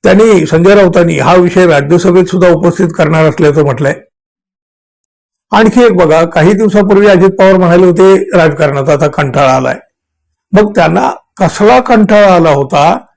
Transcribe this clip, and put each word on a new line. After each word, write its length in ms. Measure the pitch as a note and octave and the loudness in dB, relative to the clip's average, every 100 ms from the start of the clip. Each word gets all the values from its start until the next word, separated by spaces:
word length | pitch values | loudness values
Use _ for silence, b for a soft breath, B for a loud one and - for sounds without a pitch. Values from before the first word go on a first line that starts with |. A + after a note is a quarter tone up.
त्यांनी, 420 | G3+ F#3+ A3+ G3 D3+ | 0 2 2 2 0
संजय 280 | D#3+ F3+ | 0 2
राऊतांनी 440 | G3+ F#3 F3 E3+ D3+ | 2 2 0 -2 -2
हा 160 | B2+ | 0
विषय 320 | F3+ F3+ F#3 F3+ | 0 0 0 0
राज्यसभेत 580 | C#3+ C#3+ E3+ F#3 F3+ | 0 0 -2 0 0
सुद्धा 260 | F3+ F#3 F3+ | 0 0 0
उपस्थित 380 | E3 E3+ E3+ F3+ D#3+ | 2 -2 -2 -6 -2
करणार 300 | D3+ D#3+ D#3+ | -2 0 -2
असल्याचं 360 | - D3+ D3 | 0 0 0
म्हटलंय. 300 | D3 B2+ C#3+ C#3 _ _ _ _ _ _ _ _ _ _ _ _ _ _ _ | -2 -2 -4 -6 _ _ _ _ _ _ _ _ _ _ _ _ _ _ _
आणखी 300 | G#3+ A3 B3 | -2 0 2
एक 100 | A#3+ | 2
बघा, 320 | F3+ E3 D#3 | 2 0 0
काही 280 | E3+ E3+ D#3+ | 0 0 0
दिवसापूर्वी 540 | G#3 G#3+ G#3 G3 G3+ G#3 | 0 0 0 0 2 2
अजित 240 | F#3 F#3+ | 2 0
पवार 260 | F#3+ F#3+ F#3+ | 2 2 2
म्हणाले 300 | F3 F3 F#3 | 2 2 2
होते, 500 | E3+ F#3+ F#3+ F#3+ F3+ | 2 2 2 0 -2
"राजकारणाचा 560 | D#3+ C#3+ D3+ C#3 C#3 | -2 -2 -4 -2 -2
आता 140 | D3 G3 | -2 -2
कंटाळा 500 | - C#3 B2 C#3 C3 | -4 -4 -2 0 0
आलाय." 220 | B2+ - _ _ _ _ _ _ _ | -4 -8 _ _ _ _ _ _ _
मग 200 | F#3+ G#3 G3+ | -2 0 0
त्यांना 340 | E3 F3 - - _ - | -2 -2 -4 -8 _ -6
कसला 440 | F#3 - G#3 B3+ | -6 -2 0 0
कंटाळा 540 | B3 A#3 G#3 G#3 G3+ | 0 0 2 2 2
आला 160 | F3+ E3 | 2 0
होता? 480 | C#3 C#3 D#3 D#3 B3+ - | -2 -2 -2 -2 -2 -10